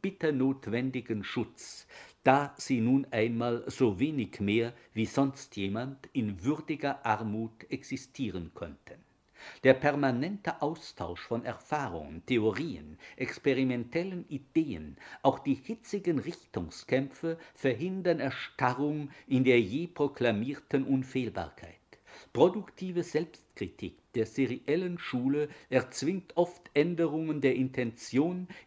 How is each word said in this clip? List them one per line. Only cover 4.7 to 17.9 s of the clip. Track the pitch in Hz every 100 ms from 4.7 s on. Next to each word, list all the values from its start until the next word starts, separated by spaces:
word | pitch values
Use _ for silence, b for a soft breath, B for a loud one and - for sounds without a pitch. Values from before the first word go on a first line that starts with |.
| 127 b
wie | 110 110
sonst | 139 139 135 - 101
jemand | 98 110 131 135 -
in | 135 107 92
würdiger | 117 151 160 151 143 - 117
Armut | 107 110 107 113 - -
existieren | 101 - 131 - - 110 87 80 -
könnten. | - - - - _ _ _ B B B
Der | 131 131
permanente | 147 143 139 120 165 202 165 -
Austausch | 147 165 - - - -
von | - 117 120
Erfahrungen, | 110 - 151 123 82 73 80 -
Theorien, | 120 107 98 165 80 76 80 B B
experimentellen | 127 - 147 131 131 120 117 165 190 180 -
Ideen, | 139 - 160 151 82 76 - B B
auch | 139 -
die | 139
hitzigen | 131 - - - 202 175 143
Richtungskämpfe | 151 - - 98 82 - - 131 139 - 165 165 B
verhindern | - - 110 180